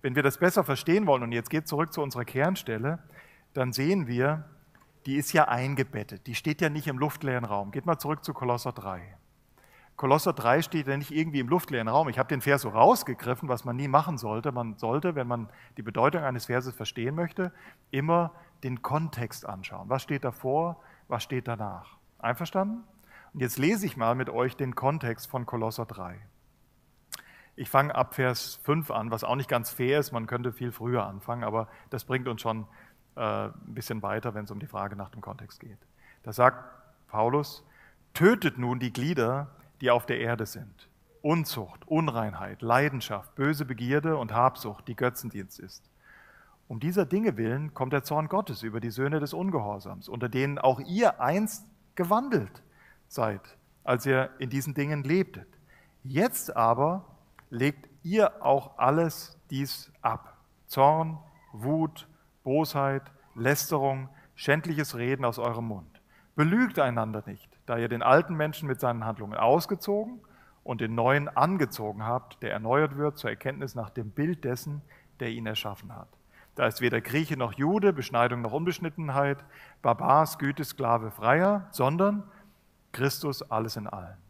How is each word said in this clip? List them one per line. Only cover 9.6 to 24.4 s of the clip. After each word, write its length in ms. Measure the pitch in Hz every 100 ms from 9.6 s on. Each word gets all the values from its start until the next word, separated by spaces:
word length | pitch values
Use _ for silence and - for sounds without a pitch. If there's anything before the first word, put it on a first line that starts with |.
| _ - _ -
Kolosser 360 | 135 147 -
drei 280 | 147 117 139
steht 260 | 165 165 139
ja 100 | 139
nicht 140 | 143
irgendwie 280 | 143 160 143
im 80 | 123
luftleeren 400 | 175 - 127 110
Raum. 220 | 131 156
Ich 100 | 117
habe 80 | 135
den 140 | 143
Vers 220 | 139 139
so 60 | 120
rausgegriffen, 800 | 107 143 240 - 123 120 123 143
was 180 | 120 127
man 100 | 123
nie 120 | 143
machen 300 | 139 156 143
sollte. 340 | 113 110 127
Man 260 | 123 117 104
sollte, 380 | 113 135 180 151
wenn 120 | 123
man 220 | 120 107 - - -
die 60 |
Bedeutung 400 | 107 110 131 170
eines 240 | 143 123 -
Verses 280 | 127 127 -
verstehen 400 | 107 - 117 156
möchte, 360 | 170 - 180 - - - _
immer 400 | 135 151 170 170 - - _
den 180 | 135 127
Kontext 640 | - 143 160 - 117 - -
anschauen. 440 | 95 92 95 98
Was 140 | 131
steht 200 | - 143
davor, 580 | 131 120 131 143 170 170 - - _
was 160 | 120
steht 240 | - 127 120
danach? 500 | 113 107 92 - - _ _
Einverstanden? 640 | 117 123 170 190 202 226 226 _ _ - -
Und 80 | 151
jetzt 160 | 127 117
lese 280 | 143 220 190
ich 100 | -
mal 200 | 113 123
mit 140 | 127
euch 280 | 117